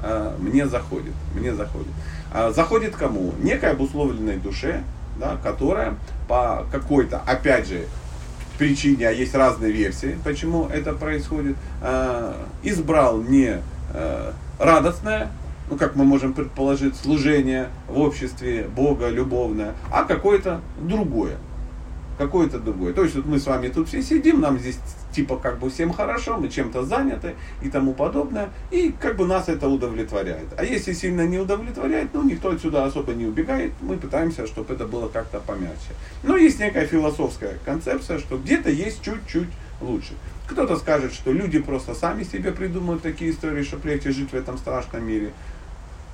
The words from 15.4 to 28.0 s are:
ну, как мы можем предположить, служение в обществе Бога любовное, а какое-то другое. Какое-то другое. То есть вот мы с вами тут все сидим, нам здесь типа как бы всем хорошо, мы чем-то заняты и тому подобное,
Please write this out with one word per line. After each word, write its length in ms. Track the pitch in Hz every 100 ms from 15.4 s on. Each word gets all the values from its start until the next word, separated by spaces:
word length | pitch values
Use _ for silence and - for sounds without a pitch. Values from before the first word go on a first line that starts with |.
| - - -
ну, 80 | 143
как 180 | - 139
мы 80 |
можем 300 | 139 139 131
предположить, 640 | 131 139 - 135 139 135 131
служение 720 | 135 151 139 147 131 131 127 - -
в 120 | 127
обществе 680 | 147 - 127 - 123 117 101 113
Бога 340 | 143 127 120
любовное, 640 | 120 127 123 117 107 104 - -
а 120 | -
какое-то 580 | - 175 196 196 190 170 - -
другое. 580 | 160 214 170 117 95 - - - - - - - - -
Какое-то 420 | 143 180 151 120
другое. 320 | 110 92 175
То 120 | 180
есть 120 | 165 139
вот 100 | 147
мы 140 | 143
с 60 | 139
вами 240 | 127 123
тут 180 | 160 160
все 140 | 277
сидим, 400 | 262 320 311 311
нам 180 | 147 127
здесь 180 | 123 127 - - -
типа 240 | - 139 127
как 220 | 131 117
бы 100 | 131
всем 240 | - 165
хорошо, 440 | 175 208 233 - 226
мы 120 | 123
чем-то 340 | - 120 127
заняты 520 | 135 240 277 - 208 - - -
и 80 | 139
тому 240 | 139 131
подобное, 560 | -